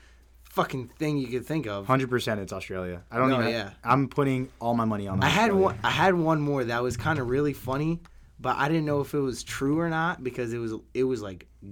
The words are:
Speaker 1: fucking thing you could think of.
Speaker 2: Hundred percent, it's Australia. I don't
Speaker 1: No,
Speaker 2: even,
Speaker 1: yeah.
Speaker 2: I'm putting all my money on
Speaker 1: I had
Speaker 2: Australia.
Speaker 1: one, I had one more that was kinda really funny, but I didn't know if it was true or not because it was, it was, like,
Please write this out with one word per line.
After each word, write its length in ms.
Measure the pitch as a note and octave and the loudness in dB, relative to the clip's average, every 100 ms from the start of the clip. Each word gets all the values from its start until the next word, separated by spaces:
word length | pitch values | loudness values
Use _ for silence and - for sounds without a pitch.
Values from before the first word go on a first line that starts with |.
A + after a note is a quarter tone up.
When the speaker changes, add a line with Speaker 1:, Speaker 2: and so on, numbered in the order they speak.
| - - - - | -20 -20 -20 -20
Speaker 1:
fucking 440 | - - E3 C3+ A2+ | -8 -4 -2 -4 -8
thing 300 | - D3+ D3 | -6 -2 -2
you 100 | B2 | -2
could 180 | B2 A#2+ | -4 -4
think 220 | D#3 A#2 | -4 -4
of. 180 | G2+ G2 | -4 0
Speaker 2:
Hundred 220 | C3 C3 | 0 2
percent, 300 | B2 A#2+ G#2+ | 0 0 -2
it's 140 | F#2 | -4
Australia. 500 | F#2+ - F#2+ F2+ F2 - | -8 -8 -6 -6 -8 -6
I 60 | A#2 | 0
don't 120 | C3 | 2
Speaker 1:
No, 100 | C3 | 2
Speaker 2:
even, 100 | A2+ | 2
Speaker 1:
yeah. 200 | A2+ G2 - | -2 -4 -4
Speaker 2:
I'm 240 | A#2 C3+ C3 | 2 2 2
putting 420 | - C#3 B2+ C3 - | 0 0 0 -4 -4
all 120 | A#2 | 0
my 120 | A#2+ A2+ | 2 2
money 220 | G#2 G2 | 0 -2
on 140 | F#2+ | 0
Speaker 1:
I 60 | C#3 | 2
had 240 | E3 A3+ | 4 4
Speaker 2:
Australia. 120 | G3 F#3+ | 4 4
Speaker 1:
one, 140 | - | 2
I 60 | A#2+ | 0
had 220 | C3+ F#3 F3 | 4 4 4
one 240 | D#3+ D#3 | 4 2
more 220 | D3 C#3 | 2 0
that 180 | A#2 A#2+ | 0 0
was 140 | B2 B2 | 0 -2
kinda 260 | D#3 D#3 | 0 0
really 280 | A#2+ C3 D3 | 0 2 0
funny, 460 | C3+ B2+ C3+ D#3 E3 - - - - | -2 -4 -2 0 -2 -6 -20 -20 -6
but 160 | C3 - | -2 0
I 140 | C#3+ | 2
didn't 160 | E3 D3 | 2 2
know 160 | C#3+ | 0
if 120 | C#3 | 0
it 60 | D3 | 0
was 240 | C3+ A2+ | 0 -2
true 340 | - - C3+ D3+ | -6 -2 0 2
or 100 | E3+ | 2
not 340 | D#3+ E3 F3 | 0 0 -2
because 300 | B2+ B2 A#2+ | -4 -4 -4
it 40 | A#2+ | -4
was, 140 | A#2 A2 - | -4 -6 -6
it 100 | B2 | 0
was, 180 | C3 B2 | 0 0
like, 260 | G#2 F#2 - - G2 | -4 -10 -16 -20 -16